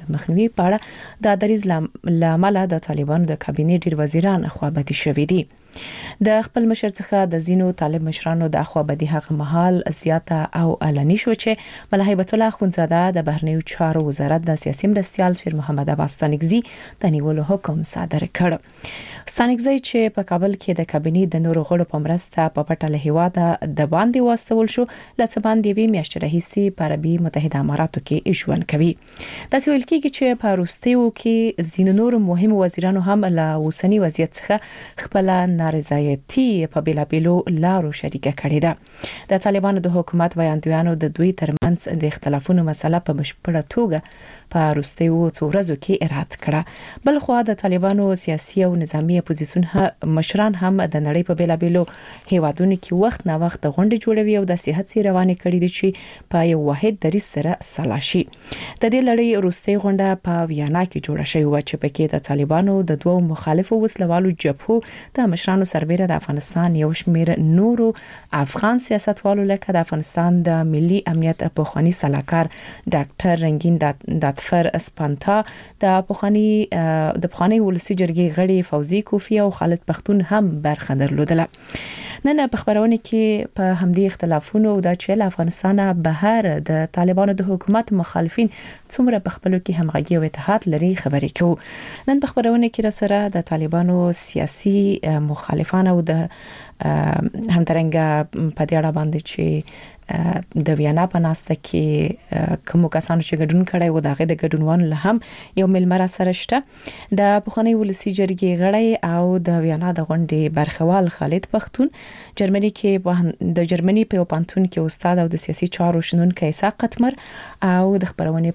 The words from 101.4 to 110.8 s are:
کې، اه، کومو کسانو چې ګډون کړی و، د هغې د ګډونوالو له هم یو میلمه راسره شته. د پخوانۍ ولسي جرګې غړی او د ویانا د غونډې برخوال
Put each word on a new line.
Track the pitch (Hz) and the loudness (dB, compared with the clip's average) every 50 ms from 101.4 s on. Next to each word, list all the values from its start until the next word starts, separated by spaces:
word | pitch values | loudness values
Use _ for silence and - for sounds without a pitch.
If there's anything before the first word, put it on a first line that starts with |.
| - - 160 | -2 -4 -6
کې، | - - - - 170 156 151 151 147 156 - - - - - | -6 -4 -4 -2 0 0 0 0 0 0 -2 -4 -8 -10 -6
اه، | - 160 160 - - - - - | -4 -2 -2 -2 -2 -4 -6 0
کومو | - 170 175 151 | 2 2 2 2
کسانو | - 160 160 - 165 170 | 0 -4 -2 0 -2 -2
چې | 156 - 170 156 | 0 -2 -2 -2
ګډون | 160 151 160 180 185 180 | 0 2 2 2 2 0
کړی | - 180 170 170 | 0 0 0 2
و، | 156 160 | 0 0
د | 147 | 0
هغې | 143 143 - 165 165 | -2 -2 0 0 -2
د | 165 156 | 0 -2
ګډونوالو | - 160 160 156 156 156 165 175 175 156 | 0 -2 0 0 0 2 2 2 2 2
له | 156 147 151 | 0 0 0
هم | 190 226 226 - - - - - - - | 0 0 0 -2 -8 -18 -20 -20 -6 -2
یو | 190 190 | 0 2
میلمه | 185 190 185 180 180 180 | 2 4 2 2 2 2
راسره | 185 185 185 - - 190 185 | 2 0 0 -2 -2 0 0
شته. | 180 180 - - 233 277 269 - - - - - - - - - | 0 -2 -2 -2 -2 -2 -2 -6 -18 -20 -18 -18 -18 -18 -6 -2
د | 202 190 202 202 202 208 208 | 0 2 4 4 4 2 0
پخوانۍ | 214 - 226 220 226 233 | -2 -2 0 2 2 2
ولسي | 214 214 196 190 - - 202 | 2 2 -2 -2 -4 -4 -4
جرګې | 190 202 196 190 190 180 190 180 180 170 | 0 0 0 0 0 0 0 0 2 2
غړی | 180 196 202 214 226 226 226 - - 170 170 | 2 2 4 4 4 2 2 0 0 -2 0
او | 170 175 180 180 185 | 2 2 2 2 2
د | 170 175 170 170 160 | 2 2 2 2 2
ویانا | 165 156 156 170 180 | 0 0 0 0 -2
د | 170 170 | 0 -2
غونډې | 160 - 160 165 165 156 156 156 156 151 160 147 | -2 0 0 0 0 0 2 0 0 0 0 0
برخوال | 151 147 - - | -2 -2 -2 0